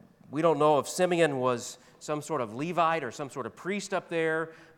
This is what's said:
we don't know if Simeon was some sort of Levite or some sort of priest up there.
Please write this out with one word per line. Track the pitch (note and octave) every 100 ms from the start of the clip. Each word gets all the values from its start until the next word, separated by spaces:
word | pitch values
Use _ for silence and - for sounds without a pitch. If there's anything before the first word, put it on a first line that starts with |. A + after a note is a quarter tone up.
| - _ -
we | C#3
don't | E3 D3
know | D3+ D3
if | -
Simeon | - F3+ F3 D#3+ C3+
was | B2+ B2 A#2+ - _ _
some | - D3+
sort | C#3+ D3+
of | A2+
Levite | A2+ E3 E3 D#3+ E3
or | C3
some | - C#3+
sort | C#3 A2+
of | -
priest | E3+ G3+ F#3+
up | F#3 -
there. | E3+ D#3+ D#3+ D#3+ - -